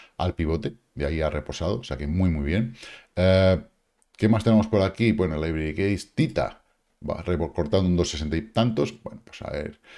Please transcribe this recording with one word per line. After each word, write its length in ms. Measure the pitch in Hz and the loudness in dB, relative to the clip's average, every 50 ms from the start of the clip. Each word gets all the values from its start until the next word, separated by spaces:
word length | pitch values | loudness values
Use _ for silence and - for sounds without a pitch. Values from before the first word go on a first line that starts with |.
| - _ _ | -20 _ _
al 180 | - 87 87 - | -4 -4 -2 -2
pivote, 380 | - 80 76 82 80 - 160 - - _ _ _ | -2 -2 -2 -2 -2 -4 -6 -8 -12 _ _ _
de 100 | - 71 | -6 -4
ahí 160 | 73 82 78 | -4 -2 -2
ha 80 | 78 76 | -2 -2
reposado, 500 | 76 73 - - - - 82 90 110 123 | -2 -4 -6 -8 -8 -6 -4 -4 -4 -4
o 40 | - | -6
sea 120 | - 69 | -8 -8
que 100 | 64 73 | -6 -6
muy, 220 | 73 85 92 92 90 | -4 0 0 2 2
muy 140 | 80 73 71 | 2 0 -2
bien. 320 | 73 87 107 110 110 - - - - - - - _ _ | -2 -2 -2 -2 -4 -6 -12 -18 -20 -20 -20 -20 _ _
Eh, 460 | 90 90 92 95 95 95 95 92 - - - _ _ _ _ _ _ _ _ _ | 2 4 4 6 6 6 4 4 2 -2 -6 _ _ _ _ _ _ _ _ _
¿qué 100 | - 104 | 0 2
más 160 | 104 113 107 - | 2 4 4 4
tenemos 240 | 117 110 107 107 | 4 4 4 4
por 140 | - 110 101 | 4 2 2
aquí? 320 | 95 95 - - 117 110 101 | 2 0 0 0 2 2 2
Bueno, 220 | - 92 82 78 | 2 0 -2 -2
Library 380 | 76 78 82 80 78 78 78 76 | -2 -2 -2 -2 -2 -4 -4 -2
Case, 360 | - 98 101 101 87 - - _ | -2 -2 -2 -2 -4 -6 -6 _
Tita, 480 | - 160 147 - - 60 - - - _ _ _ _ _ _ _ _ - - | -2 -2 0 0 -2 -4 -4 -6 -12 _ _ _ _ _ _ _ _ -8 -6
va 120 | - - | -6 -4
recortando 680 | - 90 87 76 85 78 - 87 80 76 - 95 92 | -4 -2 -2 -2 -2 -4 -4 -4 -2 0 2 2 4
un 80 | 90 90 | 4 4
dos 140 | 87 85 - | 2 2 0
sesenta 260 | - 73 78 76 78 | -2 -4 -4 -2 -2
y 60 | 82 | -4
tantos. 600 | - - - 110 117 123 - 73 73 73 - - | -4 -2 0 0 2 2 2 0 -2 -2 -4 -10
Bueno, 200 | - - - - - | -16 -16 -16 -16 -18
pues 180 | - - - - | -20 -18 -14 -10
a 80 | - | -8
ver, 280 | - 73 78 76 - - _ - - | -8 -8 -8 -8 -12 -16 _ -20 -20